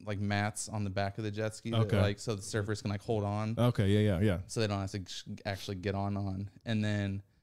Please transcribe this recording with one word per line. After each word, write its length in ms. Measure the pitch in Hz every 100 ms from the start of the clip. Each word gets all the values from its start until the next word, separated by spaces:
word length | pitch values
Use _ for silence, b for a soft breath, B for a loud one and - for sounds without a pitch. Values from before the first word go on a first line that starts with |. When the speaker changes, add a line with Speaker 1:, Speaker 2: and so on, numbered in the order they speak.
| 101
Speaker 1:
like, 140 | 101
mats 480 | 101 101 104 - -
on 140 | 107
the 60 | 101
back 280 | 95 98 107
of 60 |
the 80 | 107
jet 240 | 104 110 -
ski 160 | 117
that, 80 | 113
Speaker 2:
Okay. 200 | 107 104
Speaker 1:
like, 180 | 101 104
so 160 | - 104
the 60 |
surfers 400 | 104 113 101 104
can, 80 | 107
like, 100 | 101
hold 220 | - 110
on. 320 | 101 104 110 113
Speaker 2:
Okay, 320 | 120 - 98
yeah, 280 | 104 107 87
yeah, 40 |
yeah. 180 | 104 92 -
Speaker 1:
So 120 | -
they 80 | 107
don't 120 | 101
have 100 | 95
to 120 | 107 90
sh-, 160 | - - 104 -
actually 300 | 95 - 98
get 200 | 98 98
on, 220 | 101 101
on. 320 | 101 95 101 - -
And 180 | 107
then 380 | 107 104 98 98 - _